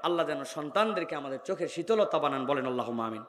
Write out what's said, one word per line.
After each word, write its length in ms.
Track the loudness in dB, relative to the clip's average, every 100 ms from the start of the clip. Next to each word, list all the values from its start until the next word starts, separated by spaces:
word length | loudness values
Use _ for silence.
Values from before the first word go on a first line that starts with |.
আল্লাহ 240 | 2 2 0
যেন 160 | -2
সন্তানদেরকে 720 | -6 -6 -2 2 2 2 -2 -6
আমাদের 240 | -6 -8 -4
চোখের 220 | -2 -2
শীতলতা 520 | -4 0 4 4 4
বানান, 260 | 2 0 2
বলেন 200 | 2 2
আল্লাহুম্মা 400 | -2 -2 -2 -2
আমিন। 180 | -4